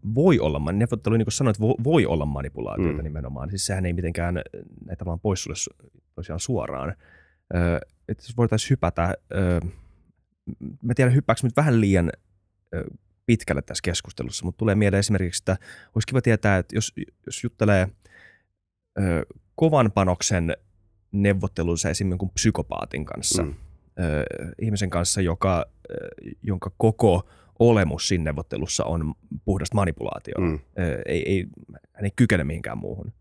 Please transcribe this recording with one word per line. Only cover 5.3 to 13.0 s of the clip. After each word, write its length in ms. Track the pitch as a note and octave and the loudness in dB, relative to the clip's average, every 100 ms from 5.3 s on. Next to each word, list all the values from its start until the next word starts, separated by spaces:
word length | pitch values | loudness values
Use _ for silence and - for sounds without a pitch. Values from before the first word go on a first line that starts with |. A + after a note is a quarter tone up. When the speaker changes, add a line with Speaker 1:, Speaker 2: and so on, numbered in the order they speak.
| F#2 | -2
Speaker 1:
sulle 140 | - E2 | -4 -8
su-, 440 | - _ - _ _ | -10 _ -20 _ _
tosiaan 260 | - F2+ D#2+ | -14 -10 -8
suoraan. 540 | - A#2 B1 C2+ C#2 G2+ _ _ _ _ _ | -4 -4 -4 -6 -6 -8 _ _ _ _ _
Ö, 260 | F2 F2 E2+ - _ - | 0 2 0 -4 _ -10
et 100 | G#2+ | -10
jos 180 | - A#2 | -8 -2
voitais 340 | A#2 A2 - | 0 0 0
hypätä, 440 | C3+ E2+ - E2+ - _ | 0 0 0 -2 -2 _
ö, 260 | - F#2 F2 E2+ - - _ _ _ _ _ - - | -2 2 0 -2 -10 -20 _ _ _ _ _ -14 -12
m-, 160 | C2+ - | -12 -8
mä 120 | A#2 | -4
tiedän, 200 | A#2 B2+ | 2 4
hyppääks 300 | C3 - A2+ | 4 2 0
nyt 120 | B2+ A#2+ | 2 2
vähän 240 | D3+ A#2 | 4 4
liian, 320 | G#2 F#2+ E2+ - _ _ _ _ _ | 6 4 2 -2 _ _ _ _ _
ö, 100 | F2 - - | -8 -8 -14